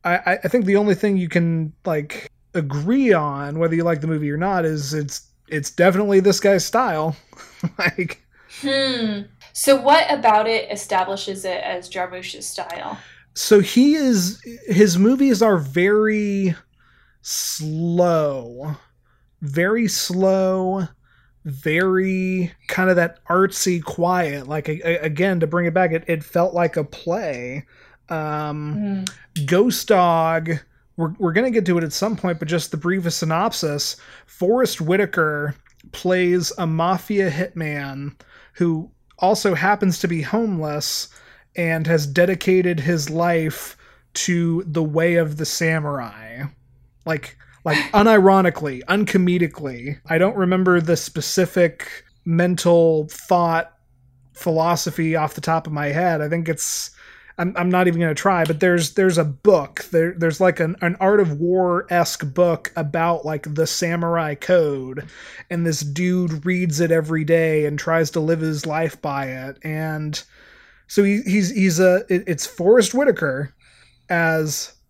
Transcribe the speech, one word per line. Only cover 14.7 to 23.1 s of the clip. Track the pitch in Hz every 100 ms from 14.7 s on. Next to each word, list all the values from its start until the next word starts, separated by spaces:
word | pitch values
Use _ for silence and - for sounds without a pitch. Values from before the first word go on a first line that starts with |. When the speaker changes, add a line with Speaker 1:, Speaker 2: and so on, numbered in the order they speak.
| 185 208 175
Speaker 1:
movies | 202 262 269 208
are | 226 185
very | 139 143 185 214 214 214 208 196 190 165 _ _ _ _ _ _
slow. | - - - - 156 156 170 170 175 165 151 135 120 120 147 147 _ _ _ _ _ _
Very | 147 139 180 226 226
slow, | - - 180 190 190 190 190 185 196 175 _ _ _ _ _
very | 156 135 156 160 190 185 190 185 185 185 175 - -
kind | - 185
of | 180
that | 170